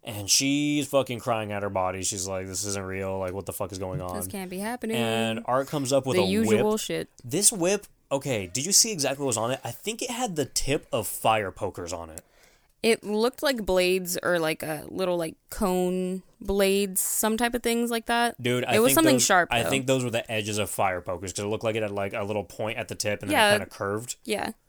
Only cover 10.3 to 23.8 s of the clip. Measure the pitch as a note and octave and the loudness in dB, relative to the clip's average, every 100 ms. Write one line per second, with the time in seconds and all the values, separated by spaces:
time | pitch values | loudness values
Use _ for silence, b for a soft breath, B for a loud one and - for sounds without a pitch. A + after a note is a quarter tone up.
10.3 | D#3+ C3 - C3+ D3+ - B2+ G2+ - A2+ | -2 -2 0 0 0 0 -4 -2 0 2
11.3 | A2 F#2+ - G2+ F#2 E2+ F2 E2 D#2 _ | 2 0 -4 -8 -6 -8 -8 -8 -14 _
12.3 | b b b b _ A3 A3+ F#3+ G#3 A#3 | b b b b _ 0 0 0 0 0
13.3 | - D4+ B3 F#3+ F#3 F3+ F#3 F3+ F3 - | 0 -2 0 2 4 4 2 0 -4 0
14.3 | F3 D#3+ D#3+ D3+ D3+ - - F#3 F3 E3 | 0 0 -2 -4 -6 -8 -4 -2 -2 -4
15.3 | - _ - G3+ F#3 F3+ F#3 F#3 F#3 - | -10 _ -2 0 2 2 0 -2 -6 -10
16.3 | _ G3+ G3 G3 G3 G3+ F#3 - - A3 | _ -2 2 4 4 2 0 -2 0 0
17.3 | A3 A#3+ A#3+ A#3 A#3 A#3 A#3 A3 A#3 A#3 | 2 0 0 0 0 0 -2 0 0 0
18.3 | - A#2+ B2 B2 G#3+ A#3+ C3+ D#4+ B2+ - | 0 0 0 2 4 6 6 6 6 6
19.3 | F#3+ E3+ A#2+ A#2 C3+ B2+ C3 B2 A2+ - | 6 6 2 2 2 2 2 2 -2 -2
20.3 | A2 G#2+ G#2 G2 - G2+ F2+ F2 F2 F#2+ | -2 -2 -2 -2 0 0 0 -4 -6 -6
21.3 | E2+ G2+ G#2+ A#2 A2 G#2+ G2+ G2+ A2 G2+ | -4 -4 -2 0 0 -2 -2 -2 -2 -2
22.3 | G#2 F#2 - G#2+ A#2 G#2+ G2+ G#2+ G#2 G#2 | -2 -4 -6 -6 -4 -8 -4 -2 -2 0
23.3 | D4 G#3+ G#3 F#2 - | 2 4 4 0 -6